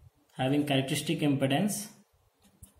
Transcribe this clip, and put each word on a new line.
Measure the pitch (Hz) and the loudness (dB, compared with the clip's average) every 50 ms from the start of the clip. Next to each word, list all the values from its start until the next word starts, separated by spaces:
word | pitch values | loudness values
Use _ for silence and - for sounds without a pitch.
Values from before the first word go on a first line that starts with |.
| - - _ _ _ _ _ | -20 -20 _ _ _ _ _
having | - 131 131 143 147 139 | -2 0 0 2 2 2
characteristic | - 139 135 131 - 156 147 - - 165 - | 2 0 0 0 0 -4 -4 -2 -2 -2 0
impedance | 160 147 135 135 139 131 139 156 202 208 - - - - - - _ _ _ _ _ _ _ _ _ _ _ _ - - _ | 2 2 2 2 2 0 2 2 0 0 -2 -4 -8 -12 -16 -20 _ _ _ _ _ _ _ _ _ _ _ _ -20 -20 _